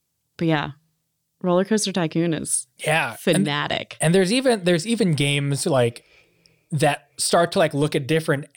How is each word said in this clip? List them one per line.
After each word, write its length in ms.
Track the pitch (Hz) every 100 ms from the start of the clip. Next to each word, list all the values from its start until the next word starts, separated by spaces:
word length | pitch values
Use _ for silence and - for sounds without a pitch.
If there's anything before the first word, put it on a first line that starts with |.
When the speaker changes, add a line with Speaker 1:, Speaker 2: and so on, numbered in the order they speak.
| _ _ _ -
Speaker 1:
but 100 | 165
yeah, 240 | 151 147 - _ _ _ _ _ _
Roller 220 | 185 175 196
Coaster 260 | 220 202
Tycoon 420 | 185 160 165 170
is 320 | 151 - - - -
Speaker 2:
Yeah. 320 | 156 160 135
And 80 | 110
Speaker 1:
fanatic. 760 | - 170 196 147 147 - - -
Speaker 2:
and 140 | 156 190
there's 180 | 180
even, 300 | 247 262 220
there's 240 | 175 170 208
even 260 | 226 196
games, 520 | 147 143 143 143 139 143
like, 360 | 131 120 - _ _ _ _ _ _ -
that 380 | 151 143 143 _ -
start 340 | - 180 170
to, 60 | 196
like, 140 | 160 139
look 200 | 151 156
at 120 | 131
different 400 | 156 156 139 147